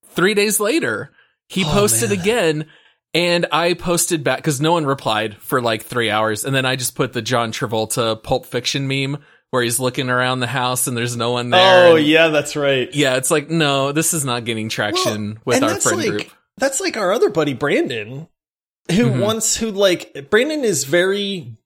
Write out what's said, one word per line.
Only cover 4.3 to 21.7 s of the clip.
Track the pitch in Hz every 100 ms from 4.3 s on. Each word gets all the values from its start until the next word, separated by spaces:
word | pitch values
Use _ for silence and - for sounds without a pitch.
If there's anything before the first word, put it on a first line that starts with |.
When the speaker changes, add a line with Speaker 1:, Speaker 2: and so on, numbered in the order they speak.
| 131
Speaker 1:
'cause | 160 131
no | 156
one | 170 143
replied | 135 123 107 110 107
for, | - 135
like, | 117 110
three | - 120 113
hours. | 107 110 107
And | 139
then | 135 131
I | 127
just | 123
put | - 135
the | 123
John | 110 123 117
Travolta | - 117 110 110 - 113 110
Pulp | - 131 -
Fiction | 127 - 143 135
meme | 135 135 147 _ _ _
where | 127
he's | 120 120
looking | 127 123 127
around | 123 127 127
the | 120
house | 135 123 127 -
and | 120
there's | 120 120
no | 117
one | 123 120
there. | 185 190 185 175
Speaker 2:
Oh, | 165
Speaker 1:
And | 151
Speaker 2:
yeah, | 160 165
that's | 151 - 151
right. | 143 131 123
Speaker 1:
yeah, | 143 139 127
it's | 131
like, | 156 143
no, | 165 147 139 139
this | 147 156
is | 165
not | 139 120
getting | 117 113 110
traction | - 104 349 370 104 104
Speaker 2:
Well, | 110 -
Speaker 1:
with | 123
Speaker 2:
and |
Speaker 1:
our | 110
Speaker 2:
that's | -
Speaker 1:
friend | 123 113
Speaker 2:
like, | 107
Speaker 1:
group. | 104 - _ _ -
Speaker 2:
that's | 269 277
like | 381 226
our | 185
other | 214 381
buddy, | - 147
Brandon, | 123 147 214 339 117 104 135 160 _ _ _ _ _ -
who | 170 240
Speaker 1:
Mm-hmm. | 127
Speaker 2:
wants, | 208 220 - -
who, | 226
like, | 196 196 175 - - 139
Brandon | 214 277 302
is | 233 147
very | 131 175 185 202 202 190 120 113 _